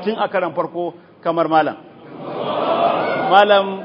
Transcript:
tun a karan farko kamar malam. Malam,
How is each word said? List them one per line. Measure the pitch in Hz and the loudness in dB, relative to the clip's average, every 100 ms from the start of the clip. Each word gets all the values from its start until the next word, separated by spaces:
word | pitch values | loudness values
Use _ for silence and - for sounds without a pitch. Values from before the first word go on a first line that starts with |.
tun | 190 220 | 0 -2
a | 202 | -2
karan | 190 175 | -2 -2
farko | 151 160 170 175 - - - | -4 -6 -4 -8 -8 -20 -10
kamar | 170 165 160 | -4 0 2
malam. | 160 147 107 - - - - - - - - - - - - - - - | 4 2 -2 -16 -20 -20 -16 -12 -8 -4 -4 -2 0 0 0 -2 -2 2
Malam, | 190 208 202 196 190 | 4 6 4 2 -6